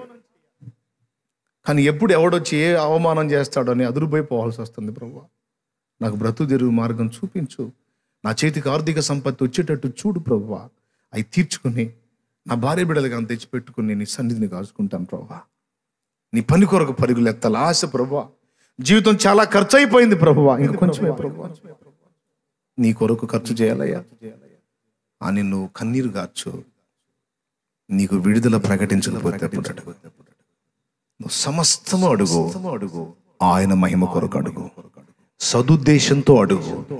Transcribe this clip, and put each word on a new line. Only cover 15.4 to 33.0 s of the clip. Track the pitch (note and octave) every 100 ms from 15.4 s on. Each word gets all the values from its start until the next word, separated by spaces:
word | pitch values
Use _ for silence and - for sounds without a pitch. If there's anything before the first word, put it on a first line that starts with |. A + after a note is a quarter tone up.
| - _ _ _ _ _ _ _ _
నీ | A#2
పని | A2+ E3 G3
కొరకు | F#3+ C#3+
పరుగులు | B2+ B2+ A#2+ A#2
ఎత్తాలి | G#2+ A#2 A2
ఆశ | D#3 E3
ప్రభువా. | - C3 C3 C#3+ G#2+ _ _ _ _ -
జీవితం | B2+ G#3+ G#3 G#3 G3+
చాలా | G3+
ఖర్చు | G#3+ - G3 C#4
అయిపోయింది | C4+ B3 A#3+ F#3
ప్రభువా, | E3 D3+ C#3+ B2
ఇంకా | C#3+ G3+
కొంచెమే | F3+ D3+ E3+
ప్రభువా, | - C#3+ E2+ - - - - _ _ _ _ _ _ _ _ _ -
నీ | A2+
కొరకు | A2 A2 A#2 A#2
ఖర్చు | A2+ -
చేయాలయ్యా" | A2+ A2 C3 C#3 - - _ A2 - _ _ _ _ _ _ _ -
అని | F2+ G2+
నువ్వు | G2 G2 F#2+
కన్నీరు | - A2+ B2+ B2
గార్చు, | G2 F2 - - - - _ _ _ _ _ _ _ _ _ _ _ -
నీకు | G2 G2 G2
విడుదల | F#2+ A2+ A#2 A2
ప్రకటించకపోతే | G2 F#2+ G#2 G2 - - F2 G2 E2
అప్పుడు | G2 -
అడుగు. | - - - E2 _ _ _ _ _ _ _ _ _ _ -
నువ్వు | -
సమస్తము | - C#3+ D#3+ D#3+ - - F#3 F#3
అడుగు, | A2 F#2+ E2+ D#2+ F2+ F3+ A#2 G2 E2+